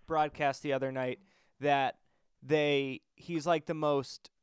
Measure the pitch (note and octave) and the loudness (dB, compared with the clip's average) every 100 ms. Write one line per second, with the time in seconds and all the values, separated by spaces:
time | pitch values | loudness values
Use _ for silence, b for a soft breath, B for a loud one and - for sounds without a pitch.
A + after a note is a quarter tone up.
0 | - D#3+ D3+ - C#3+ C3+ D3 C3+ C3+ C3 | -4 0 0 0 -2 0 -2 -2 -2 -2
1 | B2+ B2+ _ _ _ _ C#3+ C#3+ C3 - | -4 -4 _ _ _ _ 0 2 0 -4
2 | _ _ _ _ C3 D3+ D3 C#3+ C3+ C3 | _ _ _ _ 0 2 4 2 0 -6
3 | - _ - E3 D3+ E3 D3+ D#3+ D3+ C#3+ | -12 _ -8 -4 0 0 0 -2 2 0
4 | C3 - - _ | -2 -12 -20 _